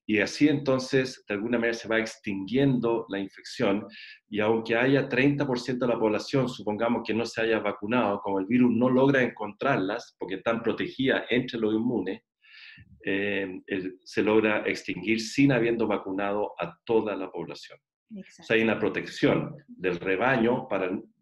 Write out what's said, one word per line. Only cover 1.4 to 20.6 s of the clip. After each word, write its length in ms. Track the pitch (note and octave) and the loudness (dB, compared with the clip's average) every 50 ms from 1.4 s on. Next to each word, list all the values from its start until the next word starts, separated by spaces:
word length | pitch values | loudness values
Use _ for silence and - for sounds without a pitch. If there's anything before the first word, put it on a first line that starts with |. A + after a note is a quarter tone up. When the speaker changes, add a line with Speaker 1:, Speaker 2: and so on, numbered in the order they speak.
| G#2 A#2+ A#2+ | -2 -2 0
Speaker 1:
manera, 160 | A#2 A2+ A#2 A#2 | 0 0 0 -2
se 160 | A2+ - G2+ | -2 -4 -2
va 100 | A2 A2+ | 0 0
extinguiendo 1080 | A2+ A2 - - - A2 G2 F#2+ F#2+ G2 A2+ C3 C#3 C#3 C3 A#2 A2 A#2 A#2 A2 A2 - | 0 -2 -6 -10 -8 -6 -6 -6 -4 -2 0 2 4 4 4 2 2 0 0 0 -2 -4
la 100 | G2 G2 | -6 -6
infección, 680 | G2 F#2+ - - - - - - B2+ G2+ G2 G#2 G#2 - - - - - - - _ - | -6 -6 -10 -14 -18 -12 -6 -2 0 2 2 0 -2 -6 -14 -18 -20 -20 -20 -20 _ -8
y 100 | G#2+ G2+ | -4 0
aunque 360 | G#2+ A2 A#2 A2+ A2+ - A2+ | 2 2 2 0 0 0 0
haya 320 | A2+ B2 C3+ C#3 C3+ B2+ - | 2 4 4 4 2 2 0
treinta 380 | - B2 C3 D3 C#3+ C#3 C#3+ | 2 2 4 4 4 2 0
por 120 | C3 B2+ A#2+ | -2 -2 -2
ciento 280 | - - B2+ B2 C3 | -2 -4 -4 -2 0
de 80 | A#2+ A#2 | 0 0
la 40 | A2+ | 2
población, 480 | A2 G#2+ G#2+ G2+ - - - C3+ B2+ | 2 2 2 0 -2 -2 0 0 0
supongamos 560 | A#2+ - - G2 G#2+ G#2+ G#2 A#2 A#2 A#2+ A2 A2+ | 0 -2 -6 -6 -4 -2 0 0 0 0 0 -2
que 80 | - G#2 | -2 -2
no 100 | A2 A#2 | -2 -2
se 160 | A2+ - A#2 | -4 -2 -2
haya 180 | A2+ A2+ A2+ G#2+ | 0 2 2 0
vacunado, 640 | G2+ G#2 G2+ - - G#2 A#2+ B2+ A2+ G2+ G2+ G2+ - | 0 -2 -4 -4 -4 -2 0 2 2 2 0 -2 -2
como 160 | G2+ G2 F#2+ | -2 -2 -2
el 60 | F#2+ | 0
virus 260 | F#2+ B2 B2 B2 A#2+ | 2 4 4 4 4
no 200 | G#2+ A#2 B2 B2+ | 4 4 2 4
logra 320 | B2+ B2+ C3+ C#3 C#3 C3+ B2 | 4 6 6 6 6 4 2
encontrarlas, 920 | A2 - - G#2+ G2+ G2+ - B2 C3+ C#3 G#2+ F#2 G2 G#2+ A#2+ B2+ - _ - | 0 -2 -6 -10 -10 -8 -4 -2 0 0 0 0 -2 -4 -6 -8 -12 _ -12
porque 160 | - F2 F#2+ | -10 -8 -8
están 280 | - - A#2+ A2+ A2+ - | -6 -2 -2 -2 -2 0
protegidas 600 | A2 G2+ - G2 - - - C3 C3 A2+ F#2+ - - | -2 -2 -2 -4 -6 -4 -2 0 2 2 0 0 0
entre 280 | A#2 B2+ B2 B2 - A#2 | 0 0 0 -2 -4 -2
los 140 | A2 G#2+ A2 | -2 0 0
inmunes, 480 | A2 A2+ B2 B2 G#2+ F#2 F#2 G2 A3+ _ _ _ _ _ - - - - - - - - _ - - - | 0 0 0 0 -2 -2 -4 -6 -8 _ _ _ _ _ -20 -20 -20 -20 -20 -20 -20 -20 _ -20 -12 -6
eh, 600 | G2 G2 G2 G2+ G2+ G2+ G2 G2 F#2+ F#2 F#2+ - | -4 -2 -2 -2 -2 -2 -2 -4 -6 -8 -10 -8
el, 320 | - G2+ F#2+ F2+ F#2 - - _ | -6 -6 -4 -4 -6 -8 -12 _
se 180 | - - A2+ G2+ | -8 -2 0 2
logra 420 | G#2+ G#2+ A2 G#2+ G#2+ G#2+ G#2 G#2+ | 4 4 4 4 4 2 0 -2
extinguir 560 | G#2 G#2 - - - F#2 F2 F2 G#2 A2+ A2+ A2+ | -2 -4 -6 -6 -8 -8 -6 -2 -2 -2 -2 -2
sin 300 | - - - C#3 C#3 C3 | -2 2 4 4 6 6
habiendo 340 | A#2+ A2+ A#2 A#2 A2 A2+ | 4 2 2 0 0 0
vacunado 640 | G#2 G2+ F#2+ - G2 F#2+ F#2+ G2+ G2+ G2+ G#2 G#2 - - - | 0 0 -2 -2 -4 -4 -2 -2 -2 0 -2 -2 -4 -4 -6
a 200 | F2 E2+ - _ - | -8 -8 -8 _ -4
toda 320 | - A#2 A2 G#2+ G#2 G2 | 0 2 2 2 0 -2
la 140 | F#2+ F#2 F2+ | -4 -6 -8
población. 480 | - F2 D#2+ C#2+ - - - - - - _ _ _ _ _ - A3+ | -8 -10 -10 -10 -10 -14 -16 -20 -20 -20 _ _ _ _ _ -18 -16
Speaker 2:
Exacto. 280 | G3 F#3 - - - - | -16 -16 -16 -20 -12 -4
Speaker 1:
O 20 | |
sea, 120 | - A#2 | 0 2
hay 60 | A2+ A2+ | 2 4
una 160 | A2 G#2 G#2+ | 2 2 2
protección 800 | - F#2+ - - E2+ - - - - - - E2 - - - - - | 0 -2 -2 -2 -6 -8 -4 0 2 2 4 2 0 -4 -8 -12 -18
del 320 | - - - F2 F#2 F2 E2+ | -20 -12 -6 -4 -2 -2 -2
rebaño, 680 | F2+ F#2+ F#2+ F#2 A2+ B2+ C3+ A#2+ A2 A#2 B2+ C3 | -2 -2 -2 0 2 2 2 4 4 2 2 0